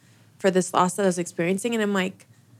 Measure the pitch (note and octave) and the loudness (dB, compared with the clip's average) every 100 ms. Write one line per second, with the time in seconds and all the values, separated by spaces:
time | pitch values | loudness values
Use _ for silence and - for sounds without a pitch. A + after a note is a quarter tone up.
0 | _ _ _ _ G3 F#3 F3+ - F3+ G3 | _ _ _ _ 0 2 2 2 2 2
1 | G3 F3 F3 - E3+ F#3+ A#3+ A#3 G#3 G3 | 0 0 -6 -4 -2 -2 -2 -2 0 0
2 | F#3+ - - - _ - | -2 -6 -20 -20 _ -20